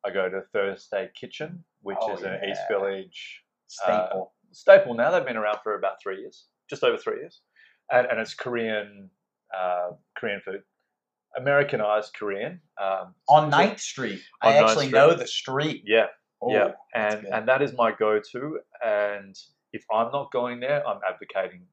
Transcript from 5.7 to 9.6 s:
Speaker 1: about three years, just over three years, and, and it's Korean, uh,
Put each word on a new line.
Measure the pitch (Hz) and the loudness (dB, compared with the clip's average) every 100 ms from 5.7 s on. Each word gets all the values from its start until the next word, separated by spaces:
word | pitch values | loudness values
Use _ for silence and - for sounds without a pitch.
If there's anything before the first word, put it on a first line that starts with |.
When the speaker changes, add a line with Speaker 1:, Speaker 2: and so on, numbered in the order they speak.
| 104 | -2
Speaker 1:
about | 95 - | -4 -4
three | 98 95 | -10 -10
years, | - - _ _ _ | -12 -18 _ _ _
just | 139 | -2
over | 127 110 | 0 0
three | - 110 | -4 -8
years, | 139 _ _ _ - _ _ | -10 _ _ _ -20 _ _
and, | 123 123 | 2 2
and | 113 | -2
it's | 110 | -4
Korean, | - 131 120 113 107 104 101 95 _ _ _ _ | -8 -6 -4 -2 -4 -6 -16 -20 _ _ _ _
uh, | 95 | -6